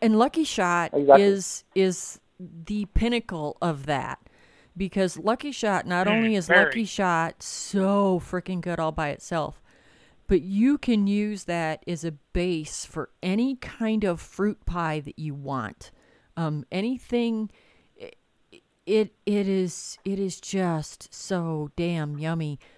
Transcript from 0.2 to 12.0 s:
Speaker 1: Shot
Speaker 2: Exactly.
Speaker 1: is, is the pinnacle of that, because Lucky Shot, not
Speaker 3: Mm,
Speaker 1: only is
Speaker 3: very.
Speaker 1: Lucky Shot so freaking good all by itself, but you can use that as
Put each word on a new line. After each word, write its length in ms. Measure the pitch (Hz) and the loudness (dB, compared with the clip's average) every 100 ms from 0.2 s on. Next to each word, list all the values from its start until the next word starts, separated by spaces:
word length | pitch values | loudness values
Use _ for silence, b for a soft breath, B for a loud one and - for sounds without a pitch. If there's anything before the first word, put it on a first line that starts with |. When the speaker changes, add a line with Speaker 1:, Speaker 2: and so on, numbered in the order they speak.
| 262 330 | 4 2
Speaker 1:
Shot 480 | 302 - 180 175 165 | -2 0 2 2 0
Speaker 2:
Exactly. 300 | 143 143 139 | 4 10 10
Speaker 1:
is, 420 | 202 196 180 - - | 10 4 0 -10 -4
is 460 | 190 190 175 - - _ - | 2 2 0 -8 -16 _ -20
the 460 | 180 165 160 208 202 | -18 -14 -8 -6 -2
pinnacle 720 | - 233 240 - 170 151 - | 0 2 0 -2 -6 -6 -2
of 240 | 170 147 139 | -2 -2 -2
that, 340 | 139 139 135 b b b b b 175 | -2 -4 -10 b b b b b -8
because 400 | 190 196 185 160 | -4 0 0 0
Lucky 360 | 180 247 294 | -2 -2 -4
Shot, 340 | 262 214 185 - | -4 0 0 0
not 200 | 175 190 | 0 2
Speaker 3:
Mm, 40 | |
Speaker 1:
only 240 | 220 226 | 2 2
is 140 | 208 165 | 0 4
Speaker 3:
very. 180 | 180 160 | 6 6
Speaker 1:
Lucky 180 | 135 | 2
Shot 580 | 208 - 185 165 165 - | -4 0 2 2 0 -6
so 800 | - - - 202 190 202 196 180 | -12 -12 -4 0 2 2 2 0
freaking 400 | - 180 180 180 | -2 -8 -6 -6
good 180 | 175 170 | -4 -2
all 140 | 160 | -2
by 160 | 156 151 | -2 -4
itself, 540 | - - 170 147 - b b b b b b - | -6 -6 -4 -4 -8 b b b b b b 0
but 160 | 190 | 0
you 340 | 185 196 247 285 | 2 2 4 4
can 300 | - 220 196 | 2 2 2
use 380 | 202 208 202 | 0 -2 -4
that 380 | - 170 160 156 - | -6 -4 -4 -4 -6
as 180 | 170 | -6